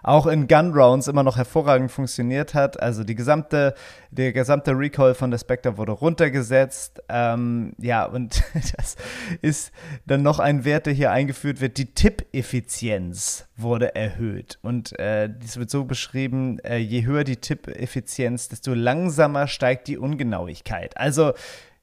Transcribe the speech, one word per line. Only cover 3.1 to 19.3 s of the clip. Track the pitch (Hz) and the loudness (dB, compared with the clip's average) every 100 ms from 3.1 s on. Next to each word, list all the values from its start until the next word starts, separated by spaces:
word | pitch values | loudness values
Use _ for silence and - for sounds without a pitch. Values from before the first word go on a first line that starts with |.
gesamte, | 113 120 151 151 151 139 131 - - - | -2 0 0 2 2 2 0 -10 -20 -12
der | 131 131 | -4 -2
gesamte | 123 127 143 139 | 0 2 2 2
Recoil | 131 143 143 131 | 0 0 4 4
von | 127 127 | 4 0
der | 117 | -2
Spectre | - 123 127 101 | -2 -2 -2 -4
wurde | 107 | -4
runtergesetzt. | 104 160 165 165 135 117 131 135 - - - - | 0 0 4 2 2 2 4 4 0 -14 -14 -6
Ähm, | 120 120 117 120 120 110 - | -2 0 0 0 -2 -4 -6
ja, | 120 117 | -2 0
und | 80 123 117 - - | 0 -4 -2 0 0
<laughs> | 160 - - | -2 -4 -4
das | - - - - 226 165 | -6 -8 -14 -12 -10 -4
ist | 151 147 - - 165 135 - | -2 -2 -6 -16 -16 -10 -2
dann | 139 | 2
noch | 143 143 | 2 2
ein | 143 143 127 | 2 0 0
Wert, | 151 | 0
der | 151 | 0
hier | 139 131 | 0 2
eingeführt | 113 139 127 143 131 | 2 0 -4 -6 -2
wird. | 131 - | -4 -4
Die | 131 | -4
Tippeffizienz | - 208 - - 139 117 127 - - 117 101 87 90 - - - - | 4 4 4 -6 -6 -4 -4 -6 -6 -4 -2 -4 -6 -8 -8 -12 -8
wurde | 117 113 - | -2 0 0
erhöht. | - 107 90 113 98 - - | -2 -4 -4 -6 -6 -10 -12
Und, | 120 120 110 - | -6 -6 -6 -6
äh, | 101 107 107 | -2 -2 -2
dies | 113 113 123 | -6 -12 -10
wird | 117 | -4
so | 139 | -4
beschrieben, | 131 131 - 131 135 131 131 113 | -4 -6 -6 -4 -4 -2 -4 -6
äh, | - 117 | -6 -4
je | 110 120 117 | -2 -2 0
höher | 147 | 0
die | 139 123 | -2 -4
Tippeffizienz, | - 151 - - 127 139 - - 123 120 - | -6 -8 -10 -10 -8 -8 -8 -4 -4 -4 -8
desto | 113 131 | -10 -6
langsamer | 120 117 151 180 147 151 | -2 0 0 0 2 2